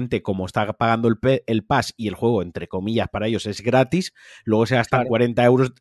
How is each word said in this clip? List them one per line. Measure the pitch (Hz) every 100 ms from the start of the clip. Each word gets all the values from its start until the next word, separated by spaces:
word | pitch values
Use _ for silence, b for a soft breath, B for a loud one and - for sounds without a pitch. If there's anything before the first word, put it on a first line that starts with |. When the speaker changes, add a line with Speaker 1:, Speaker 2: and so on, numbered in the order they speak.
Speaker 1:
gente, | 120 117
como | - 95 92
está | - 107
pagando | - 117 113 117
el | 110
pe-, | 127 131 -
el | 113
pass | - 131 - -
y | 107
el |
juego, | 90 117 117
entre | 87 85 87
comillas, | 95 101 113 92
para | 104 110
ellos | 110
es | 107 98
gratis, | 107 127 127 175 - B B B
luego | - 110
se | 113 123
gastan | 120 135
Speaker 2:
Claro. | 120
Speaker 1:
cuarenta | 113 120 120
euros, | 120 127 131 -